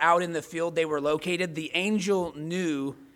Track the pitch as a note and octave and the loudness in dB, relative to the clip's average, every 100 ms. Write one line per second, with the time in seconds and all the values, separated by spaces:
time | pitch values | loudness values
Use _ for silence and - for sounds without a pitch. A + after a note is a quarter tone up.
0 | E3 F3 F3 E3 - E3 E3+ D#3+ D#3+ D3 | 6 4 2 -4 -6 -4 -2 0 0 0
1 | D3 D#3 F3+ F3 F3+ D#3 D#3+ E3+ G3 G#3+ | 0 0 0 -2 -2 -4 -4 -2 0 0
2 | F#3 F#3+ E3+ D3 D#3 F3+ E3+ C#3+ C#3 - | 2 0 0 -6 -4 -2 0 -2 -4 -8
3 | - | -16